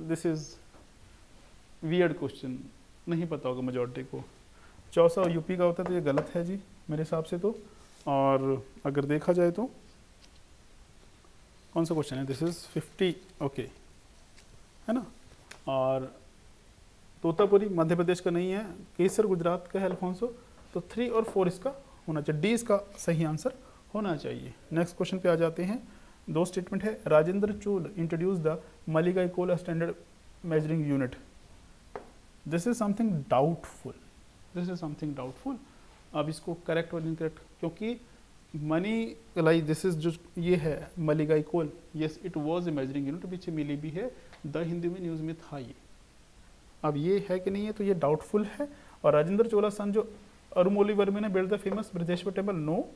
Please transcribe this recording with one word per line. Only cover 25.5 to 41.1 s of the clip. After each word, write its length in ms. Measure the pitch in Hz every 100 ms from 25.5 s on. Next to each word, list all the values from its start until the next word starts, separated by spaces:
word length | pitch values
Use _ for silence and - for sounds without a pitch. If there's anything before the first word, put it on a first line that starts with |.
| 165
हैं, 240 | 180 247 - - - - -
दो 160 | 160
statement 380 | 175 190 180 196
है, 180 | 214 220 151
राजेंद्र 460 | 156 165 196 208
चोल 400 | 208 208 190 156 170
introduce 400 | 165 165 185 185
the 180 | 156 160 - - -
मलिकाई 380 | 160 180 185 180
कोल 280 | 180 180
standard 400 | 175 175 165 170 - - - - -
measuring 440 | 170 156 151 160 147
unit, 260 | 139 123 - - - - - - - - - - - - - 147
this 200 | 170 240
is 60 |
something 380 | 233 202 202 226
doubtful, 840 | 156 135 127 156 160 - - 120 - - - - - - 175
this 120 | 175
is 80 | 175
something 340 | 156 147 151
doubtful। 400 | 135 127 127 269 247 - - - - -
अब 160 | 151 151
इसको 240 | 156 -
correct 400 | - - 165 165
और 80 | 170
incorrect, 380 | 160 160 160 - - -
क्योंकि 420 | 160 - 220 233 - - - - -
money 600 | 151 151 160 202 226 226 - - 175
लाई, 240 | 160 165
this 240 | 151 160
is 60 | 190
जो 220 | 156 170 160 - 175
ये 180 | 170
है 360 | 175 160 156 151 175
Maligai 420 | 156